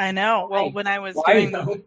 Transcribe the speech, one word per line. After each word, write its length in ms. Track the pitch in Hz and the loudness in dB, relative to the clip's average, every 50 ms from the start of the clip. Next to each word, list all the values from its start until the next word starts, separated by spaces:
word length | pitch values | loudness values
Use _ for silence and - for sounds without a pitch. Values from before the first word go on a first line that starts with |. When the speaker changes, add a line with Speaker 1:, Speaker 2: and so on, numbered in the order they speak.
Speaker 1:
I 100 | 196 190 | -4 -2
know. 360 | 190 190 202 220 226 202 180 202 | -2 0 0 2 2 0 0 0
Well, 140 | 196 196 196 | 0 0 0
Speaker 2:
"Why? 40 | - | 0
Speaker 1:
when 160 | 139 202 202 | -2 -4 -4
I 120 | 196 196 202 | -2 -4 -4
was 140 | 196 190 180 | -4 -6 -4
Speaker 2:
Why 160 | 156 156 175 208 | 0 4 4 6
Speaker 1:
doing, 160 | 220 175 139 | 6 4 2
Speaker 2:
though?" 120 | - - 135 185 202 196 - | -2 -4 -4 -4 -6 -6 -8